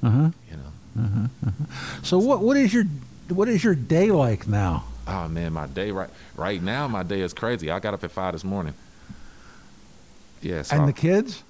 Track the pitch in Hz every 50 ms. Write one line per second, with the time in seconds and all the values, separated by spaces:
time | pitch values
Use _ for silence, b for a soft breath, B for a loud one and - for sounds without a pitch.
0 | - 120 107 127 151 165 165 - - - 80 76 67 71 - - - - - 110
1 | 113 104 101 113 104 123 - - - - 95 - 147 - B B B B B B
2 | B - 175 185 202 254 277 214 190 226 277 285 277 208 190 240 214 202 147 135
3 | 123 - - - - - 175 180 202 240 233 190 - 233 190 147 120 - 160 165
4 | 190 220 208 165 139 120 110 - - - 104 104 101 92 82 - - - - -
5 | - - 95 95 85 80 80 85 85 82 80 80 76 69 67 80 95 107 101 95
6 | 92 - B B B B B - 80 92 104 92 85 95 110 131 147 139 113 98
7 | 90 87 101 98 92 87 - - - 113 123 107 82 76 82 95 107 107 104 98
8 | - 87 - - 95 92 87 80 80 95 98 101 90 76 69 - B B B B
9 | B B B B B B B B B B B B B B B B - - - -
10 | - - - - - - - - - - 90 80 73 - - 147 147 139 139 -
11 | - 160 185 202 226 262 196 - - -